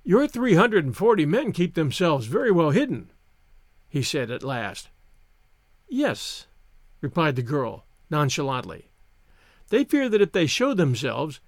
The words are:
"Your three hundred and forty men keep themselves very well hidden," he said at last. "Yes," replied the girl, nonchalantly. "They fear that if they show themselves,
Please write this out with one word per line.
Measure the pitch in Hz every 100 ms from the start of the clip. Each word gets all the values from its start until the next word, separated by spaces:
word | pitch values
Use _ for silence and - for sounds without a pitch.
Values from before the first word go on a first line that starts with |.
"Your | - 202 285
three | 233 247
hundred | 170 233 208
and | 143 107
forty | 208 214 147
men | 208 277
keep | - 175
themselves | 180 151 - 175 143 110
very | 190 262
well | 180 156
hidden," | 160 285 127 - _ _ _ _ - _ _ _
he | 143
said | 123 151 117
at | 123
last. | 135 127 104 - - _ _ _ _ _ _ _ _ _ -
"Yes," | 277 285 120 - - - _ _ _ _ -
replied | 139 170 156
the | 131
girl, | 120 147 117 - _ _ -
nonchalantly. | 151 143 - 139 127 90 85 - _ _ _ _ _ _ _ -
"They | 226
fear | 285 294 254
that | 208
if | 196
they | 196 160
show | - 262
themselves, | 220 151 120 131 110 151 143